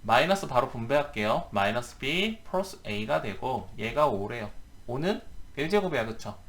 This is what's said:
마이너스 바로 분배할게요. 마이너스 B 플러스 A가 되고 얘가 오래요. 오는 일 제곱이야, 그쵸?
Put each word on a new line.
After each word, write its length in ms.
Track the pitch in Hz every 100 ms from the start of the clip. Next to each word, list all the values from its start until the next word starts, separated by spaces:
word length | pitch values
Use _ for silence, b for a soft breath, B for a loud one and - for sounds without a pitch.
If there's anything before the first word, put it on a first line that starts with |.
마이너스 440 | 110 120 160 190 123
바로 220 | 123 127
분배할게요. 800 | 120 113 143 143 110 107 143 175
마이너스 460 | 107 101 117 123 -
B 420 | 131 170 214 220
플러스 380 | - 185 196 - -
A가 360 | 208 110 156
되고 480 | 117 95 123 120 95 -
얘가 300 | 110 135 151
오래요. 440 | 101 104 120 107 - - - -
오는 360 | 127 175 226 - - - -
일 140 | 156
제곱이야, 380 | 208 185 139 113
그쵸? 300 | 110 110 -